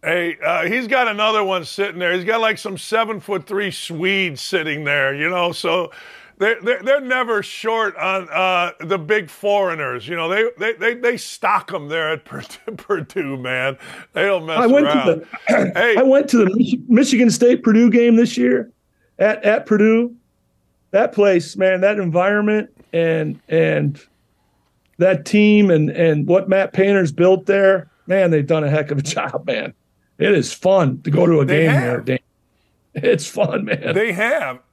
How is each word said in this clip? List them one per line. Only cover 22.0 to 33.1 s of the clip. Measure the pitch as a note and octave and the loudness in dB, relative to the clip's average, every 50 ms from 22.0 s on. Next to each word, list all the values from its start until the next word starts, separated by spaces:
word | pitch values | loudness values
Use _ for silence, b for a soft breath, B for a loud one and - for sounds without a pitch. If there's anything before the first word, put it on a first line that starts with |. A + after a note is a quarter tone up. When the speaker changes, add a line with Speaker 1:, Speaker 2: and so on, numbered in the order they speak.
| F#3+ E3+ D#3 F3 F3+ G3 G#3 G#3 G#3 G#3 G#3+ G#3+ G#3 - _ _ - _ - | -4 -2 0 0 0 2 0 0 0 0 0 -2 -4 -6 _ _ -20 _ -4
Speaker 2:
and, | E3+ E3 E3 D#3+ D#3+ D#3 D3+ D3+ - _ - | -2 0 0 0 -2 -4 -6 -8 -10 _ -2
and | D#3+ E3 D#3+ D#3+ D#3 D3+ D3 C#3+ C#3+ - - _ _ _ _ _ _ _ _ _ _ _ _ _ _ _ _ _ _ - | 0 0 2 2 0 0 -2 -4 -6 -8 -16 _ _ _ _ _ _ _ _ _ _ _ _ _ _ _ _ _ _ 0
that | E3+ F#3 F#3 - D3 | 2 2 2 0 -2
team | - - G#3 G#3 G#3 G#3 G#3 G#3 G3 | 0 2 4 6 6 6 6 6 6
and, | E3+ D#3 D3+ C#3+ | 4 4 2 0
and | - - E3+ E3 D#3 D3+ C#3+ | 0 2 2 2 2 0 2
what | D3+ G3+ F#3+ F#3+ | 2 2 2 2
Matt | F#3+ F#3 G3 F#3+ - - | 2 0 0 0 0 0
Painter's | F#3 F#3+ G3 G3+ G3 F#3 D#3 | 0 2 2 4 2 0 0
built | B2 E3+ E3+ F#3 F#3+ F#3 F#3 | 0 2 4 4 4 2 2
there, | - G3 G3 G3 F#3+ F#3+ F#3 - _ _ _ _ | 0 2 4 4 4 4 2 0 _ _ _ _
man, | - F3+ G3 F#3+ F3 | -2 0 2 2 2
they've | D#3+ D3+ C#3+ | 2 0 2
done | D3 E3 D#3 D3+ | 0 0 0 0
a | C#3+ | 0
heck | C#3+ D#3 D3 D3 | 0 -2 -2 -2
of | D#3+ C#3 | -4 -4
a | |
<laughs> | |
job, | C#3 - - - - - - - - | -4 -4 -6 -6 -6 -6 -8 -8 -6
man. | - - A2+ - - - _ _ _ _ _ _ _ _ | -4 -6 -6 -6 -10 -12 _ _ _ _ _ _ _ _
It | - D#3 F#3+ | -4 0 2
is | G#3 D#3+ A#2 - - | 2 2 0 -4 -8
fun | - - F3+ F#3+ F#3+ E3 C3+ C3 - | -2 0 2 4 4 4 2 -2 -4
to | - - | -4 -2
go | D3 D#3+ F3 | 0 2 4
to | E3+ E3+ D3+ | 4 4 4
a | C#3 | 2
Speaker 1:
They | C3+ C#3+ D3+ E3 | 2 2 2 2
Speaker 2:
game | D#3+ | 4
Speaker 1:
have. | D3+ C#3 | 2 2
Speaker 2:
there, | B2 A#2+ B2 A#2+ | 0 0 -4 -4
Dan. | A2 B2 C3 B2+ _ _ _ _ _ _ _ _ _ _ _ _ _ _ _ | -4 -4 -6 -6 _ _ _ _ _ _ _ _ _ _ _ _ _ _ _
It's | - - A#3+ | -4 0 2